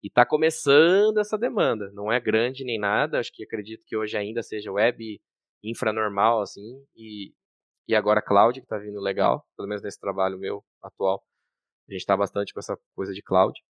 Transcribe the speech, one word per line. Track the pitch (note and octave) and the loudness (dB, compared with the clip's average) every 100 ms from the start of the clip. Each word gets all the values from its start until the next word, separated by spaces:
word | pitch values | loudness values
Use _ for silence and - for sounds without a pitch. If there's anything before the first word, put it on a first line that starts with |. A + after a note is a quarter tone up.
E | G2+ | 0
tá | - A#2+ | 4 4
começando | D3+ D#3+ D#3 C#3+ C#3+ E3 F#3+ G#3 G#3+ | 4 0 0 4 6 6 6 4 0
essa | G#3 G#3 | -2 -2
demanda. | A#3+ A#3 D3 A2+ G2 | -2 0 0 0 -6
Não | G2+ G#2 | -6 -2
é | B2 | 0
grande | A2+ A2 A#2+ C3+ B2+ | 2 2 0 -4 -6
nem | A2 | -2
nada, | G#2 G#2+ D3+ D#3 | 0 0 0 -2
acho | A#2 | -6
que | - | -10
acredito | G#2+ A2 G#2 A2 _ | -10 -8 -8 -14 _
que | A2 | -6
hoje | G#2+ A2 | -4 -4
ainda | G#2 A2+ | -4 -6
seja | A2+ G#2+ G#2 | -6 -10 -6
web, | G2 A2+ A#2+ A2+ G2+ _ _ _ _ | 0 0 0 -12 -12 _ _ _ _
infra | G#2+ A#2 A2+ | -10 -4 -4
normal, | G#2+ G#2+ G2+ A2 A#2 | -2 -2 2 2 2
assim, | G2+ - G#2 C3+ C#3 A2+ | -2 -10 -16 -16 _ _
e, | A2 G#2 G2 _ _ _ _ _ - | -14 -12 -12 _ _ _ _ _ 0
e | A2 | 2
agora | G2+ G#2+ | 4 2
cloud, | - G2+ A2+ C3 | 4 6 6 2
que | - | -8
tá | G#2+ | -10
vindo | G#2 G#2 | -8 -6
legal, | G2 G2 G2+ C3 _ - | -4 2 2 2 _ -12
pelo | G2 | -8
menos | G#2 | -6
nesse | G#2 - | -8 -8
trabalho | G2+ F#2+ F#2+ F#2 | -6 -2 -2 -2
meu | G2 G2+ _ _ | -8 -8 _ _
atual. | F#2+ _ F#2+ G2+ _ _ _ _ _ _ _ | -20 _ -2 -2 _ _ _ _ _ _ _
A | |
gente | F#2 - | -12 -2
tá | G2 | 0
bastante | G2 G2+ G2+ | 0 -2 -6
com | - | -8
essa | G2+ G2 _ - | -10 -10 _ -10
coisa | G2 | -8
de | G2 | -8
cloud. | - F#2 G2 C3+ | 0 2 2 0